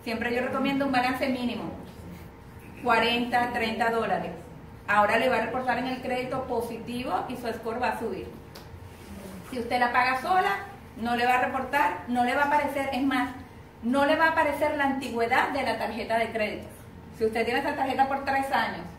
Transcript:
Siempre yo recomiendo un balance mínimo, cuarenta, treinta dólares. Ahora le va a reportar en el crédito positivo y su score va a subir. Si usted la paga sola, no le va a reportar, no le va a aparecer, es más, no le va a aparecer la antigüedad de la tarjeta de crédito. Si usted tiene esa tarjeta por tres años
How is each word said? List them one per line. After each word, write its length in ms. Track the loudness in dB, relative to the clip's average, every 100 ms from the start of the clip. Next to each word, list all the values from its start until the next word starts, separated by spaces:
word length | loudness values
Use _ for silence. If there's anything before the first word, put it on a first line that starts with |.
Siempre 300 | -6 -4 0
yo 80 | 0
recomiendo 420 | 0 0 0 2
un 80 | 2
balance 340 | 2 2 0 0
mínimo, 340 | 0 -2 -4 -6 -8 -14 -14 -14 -14 -16 -18 -20 -18 -18 -6
cuarenta, 640 | 2 4 4 2 2 0 0
treinta 360 | 0 -2 0 0
dólares. 420 | 2 0 -2 -2 -8 -14 -16 -16 -16 2
Ahora 300 | 4 6 4
le 100 | 4
va 100 | 2
a 20 |
reportar 380 | 0 -2 0 -2
en 100 | -2
el 120 | -4
crédito 440 | -4 -4 -2 -4
positivo 800 | -2 -4 -4 -8 -8 -6 -4 -4 -4
y 60 | -6
su 160 | -6
score 300 | -6 -4 -2
va 60 | -2
a 100 | -2
subir. 300 | -4 -6 -8 -12 -16 -16 -16 -16 -16 -16 -16 -14 -14 -14 -10
Si 80 | -6
usted 220 | -2 2
la 120 | 4
paga 300 | 4 4 2
sola, 360 | 4 4 4 0 -4 -14 -16 -4
no 200 | 0 2
le 100 | 4
va 120 | 4
a 20 | 2
reportar, 580 | -2 0 2 2 2 -2
no 160 | 2
le 140 | 2 4
va 60 |
a 40 | 4
aparecer, 440 | 4 2 0 -2
es 100 | 0
más, 280 | 2 2 0 -6 -14 -18 -20 -6
no 240 | 0 4 4
le 80 |
va 120 | 6 6
a 40 |
aparecer 460 | 6 2 2 0 2
la 80 |
antigüedad 640 | 0 0 -2 0 2 4 2
de 160 | 0
la 120 | -2 -2
tarjeta 400 | -4 -4 0 0
de 120 | 0
crédito. 380 | 0 -2 -2 -10 -16 -18 -18 -18 0
Si 60 |
usted 200 | 0 2
tiene 140 | 0 0
esa 160 | 0
tarjeta 320 | 0 0 2 2
por 180 | 2
tres 220 | 0 0 2
años 300 | 0 0 -4 -10